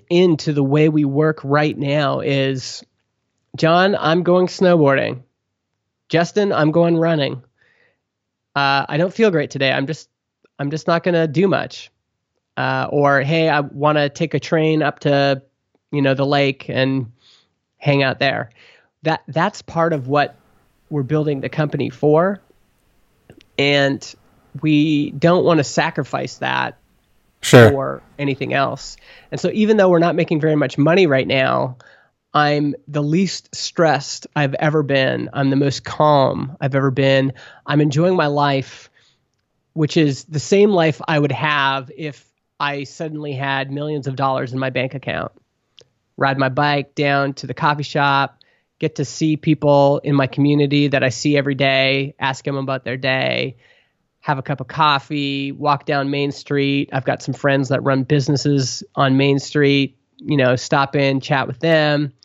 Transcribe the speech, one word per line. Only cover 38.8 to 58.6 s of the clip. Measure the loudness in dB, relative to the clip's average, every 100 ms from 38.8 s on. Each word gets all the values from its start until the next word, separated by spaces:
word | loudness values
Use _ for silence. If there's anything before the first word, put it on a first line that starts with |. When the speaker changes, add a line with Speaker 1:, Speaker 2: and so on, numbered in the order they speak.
| -20 _ _ _ _ _ _ _ _
Speaker 1:
which | -4 -2 2
is | 2 0 -6
the | -10
same | 0 4 4
life | 4 2 0 -2
I | 0
would | 0
have | 0 0 0 0 -2 -6 -12
if | -14 -14 _ _ _ -8
I | -6 -6 -10
suddenly | -10 -10 -10 -8
had | -6 -4 -4 -4
millions | -6 -6 -6 -6
of | -4
dollars | -2 -2 -4
in | -4
my | -4
bank | -4 -4 -6
account. | -8 -6 -8 -12 _ _ _ _ _ _ _ -4
Ride | -2 0
my | 0
bike | 0 0 0 -4 -4
down | 0 0 -2 -4
to | -10
the |
coffee | -4 -2 -2
shop, | -4 -2 0 0 -2 _ _ _ _ _
get | -6 -6
to | -8
see | -4 -2 0
people | 0 0 4 4 4 2
in | 0 0
my | 0
community | 0 2 2 2 2 0
that | 0
I | -2
see | -2 0 0
every | 0 0
day, | 0 2 0 0 -4 -6
ask | -6 -6
them | -6 -6
about | -6 -6
their | -6 -6
day, | -2 -2 -2 -4 -6 -10 _ _ _ _ _ _
have | -6 -4
a |
cup | -4 -8
of | -4
coffee, | 2 2 2 -2 -6 -4 -4 -6
walk | -4 -2 -2 0
down | -2 -2
Main | -2 -4
Street. | -6 -4 -2 0 0 -2
I've | -4 -4
got | -4
some | -6
friends | -4 0 0 0
that | -2
run | 0 0
businesses | 2 0 2 0 0 0